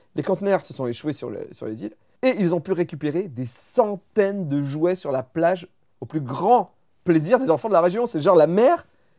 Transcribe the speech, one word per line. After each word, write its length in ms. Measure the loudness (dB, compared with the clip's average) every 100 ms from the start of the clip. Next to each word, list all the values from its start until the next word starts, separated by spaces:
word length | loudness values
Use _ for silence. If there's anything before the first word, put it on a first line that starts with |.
| _
les 80 | -6
conteneurs 400 | -4 -2 0 -2
se 120 | -2
sont 120 | -8 -6
échoués 280 | -6 -6
sur 160 | -8 -10
le, 180 | -12 -14
sur 120 | -12
les 200 | -12 -10
îles 100 | -12 -16 _ _
et 140 | 0 2
ils 140 | 0
ont 80 | 0
pu 120 | -2
récupérer 560 | -2 -4 -4 -4 -4 -6
des 180 | -8 -10
centaines 1000 | -12 -2 0 0 -2 -4 0 0 -2 -4
de 140 | -2
jouets 320 | -2 -2 -2
sur 160 | -2 -4
la 120 | -6
plage 440 | -6 -2 0 0 -6 _ _ _
au 20 |
plus 160 | -8 -8
grand 540 | -6 -2 2 2 2 _ _ _
plaisir 340 | 2 2 4 2
des 120 | 2
enfants 180 | 0 2
de 40 |
la 80 | 4
région. 240 | 4 0
C'est 160 | -2 0
genre 160 | 4 6
la 100 | 6
mer 400 | 6 4 2 -4 _ _